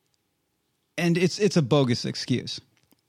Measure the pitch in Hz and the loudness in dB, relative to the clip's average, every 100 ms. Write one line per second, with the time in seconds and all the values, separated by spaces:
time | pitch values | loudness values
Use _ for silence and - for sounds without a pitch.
0 | _ _ _ _ _ _ _ _ _ - | _ _ _ _ _ _ _ _ _ -2
1 | 170 170 175 - 208 180 123 147 127 123 | 0 2 0 2 0 2 2 2 2 0
2 | 131 - - 123 - - - _ _ _ | -4 -8 -4 -4 -4 -12 -16 _ _ _